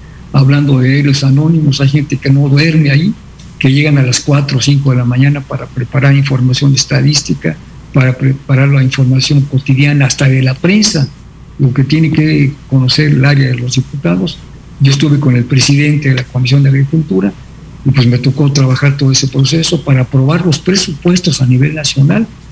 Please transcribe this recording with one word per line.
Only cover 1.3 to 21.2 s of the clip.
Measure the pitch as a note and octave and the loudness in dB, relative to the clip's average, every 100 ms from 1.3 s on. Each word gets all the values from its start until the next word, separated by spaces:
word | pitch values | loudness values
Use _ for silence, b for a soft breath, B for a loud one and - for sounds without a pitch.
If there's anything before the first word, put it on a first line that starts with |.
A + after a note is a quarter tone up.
| C#3 D#3+ E3 D3 C3+ | 2 2 2 0 0
hay | C3+ | 2
gente | D3 - - | 0 -2 -4
que | C#3 | 0
no | C#3 C#3+ | 2 2
duerme | C#3+ E3 D#3+ C#3+ | 2 2 2 2
ahí, | C#3 F#3+ - - - - - | 2 0 -4 -12 -20 -18 -2
que | C3 | 0
llegan | C#3 D3+ C#3+ | 2 2 2
a | |
las | B2+ - | 0 -2
cuatro | - C#3+ C#3 C3+ | 0 0 0 -2
o | |
cinco | C#3 C#3 C#3 | 0 0 2
de | B2 | 0
la | A#2+ | 0
mañana | B2+ C#3 C#3+ | 0 0 0
para | C3+ B2+ A#2+ | -6 -10 -10
preparar | B2+ A#2+ C3+ C#3 C#3 | -8 -6 0 2 2
información | C#3 C3 B2+ B2+ C#3 | 0 0 0 0 0
estadística, | C3+ - C3+ C#3 D3 - - E2 - - - - | 0 -2 0 0 0 -4 -4 -6 -8 -14 -20 -4
para | C#3+ B2+ B2+ | 0 0 0
preparar | C3+ C3+ - C3 C#3 | -2 -2 -2 0 2
la | C#3 | 2
información | C3 C#3 B2+ C3 B2+ C#3+ | 0 0 0 0 2 0
cotidiana, | C#3 C3 - C3 C#3+ C#3+ C3 | 0 -2 0 0 2 2 0
hasta | - C#3 | 0 0
de | C3 | 2
la | C3 | 0
prensa, | C3 E3+ G#3+ G#3 D#3+ C#3 - - - - - | -2 0 0 0 -2 -4 -8 -20 -20 -14 -2
lo | C3+ | -2
que | C#3 | 0
tiene | C3+ D#3 D#3+ | 0 0 0
que | D#3 D#3 D3 C#3 - - | 0 0 2 0 -4 -2
conocer | C3+ B2+ - D3 | 0 0 0 2
el | C#3+ C#3 | 2 2
área | C#3 C3 | 2 0
de | B2 | -2
los | B2 C3+ | -4 -4
diputados. | - C#3+ E3+ F#3 F3 - - - - - | -4 -4 -2 -2 -4 -8 -18 -20 -12 0
Yo | C3+ | 0
estuve | C#3 D#3 C#3+ | 2 2 2
con | C#3 B2 | 2 0
el | |
presidente | A#2 C3+ C3 C#3+ D3 D3 C#3 | 0 0 2 2 2 0 0
de | B2+ | -2
la | |
Comisión | B2 B2+ B2 C#3+ | -2 -4 0 2
de | C3+ | 2
Agricultura, | C3+ C3+ E3 D#3 F#3+ G3 - - - - - C3+ | 2 0 -2 0 -2 -2 -6 -18 -20 -20 -6 -2
y | |
pues | C#3 A#2+ | 2 2
me | C3 | 2
tocó | C#3 C#3 C#3+ | 0 0 0
trabajar | C#3+ C3 B2+ C#3+ C#3 | 2 0 2 0 0
todo | C3+ | 0
ese | C3 C3 | 0 -2
proceso | C3+ C3+ E3 D#3+ D#3+ | 0 0 0 -2 -4
para | C#3 C3 | 0 0
aprobar | B2+ C3 C3+ E3+ F3+ | 0 0 0 0 0
los | C#3 | -2
presupuestos | F3+ G3 - C#3+ F3 F3+ | -2 -2 -4 -4 0 0